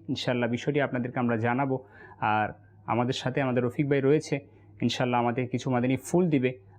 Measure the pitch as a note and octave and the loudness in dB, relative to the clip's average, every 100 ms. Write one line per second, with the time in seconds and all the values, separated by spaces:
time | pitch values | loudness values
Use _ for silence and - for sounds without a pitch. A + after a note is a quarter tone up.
0 | - B2+ - B2 A#2+ A#2+ - C#3+ B2+ B2+ | -4 -4 -2 0 0 -2 -2 0 0 -2
1 | B2 C3 A#2+ A#2 A#2 B2 C#3 C3 - - | -4 -2 0 0 0 0 0 -2 -6 -20
2 | - - A2 G#2+ G#2 - - - - A2+ | -20 -4 0 0 0 -4 -18 -16 -4 0
3 | B2 - - D3 C3 B2 A#2+ - C#3+ C#3 | 0 -2 -2 -2 0 0 0 -2 0 2
4 | C3+ D3+ - C#3 - - - - A#2+ - | 4 2 2 -6 -6 -20 -20 -4 -2 0
5 | B2 A#2+ A#2+ A#2+ B2 B2 C3+ B2 B2+ C3 | 0 2 2 0 -4 -4 0 0 2 0
6 | - F3 F3+ D3 B2+ B2+ - | 0 2 4 2 0 -2 -14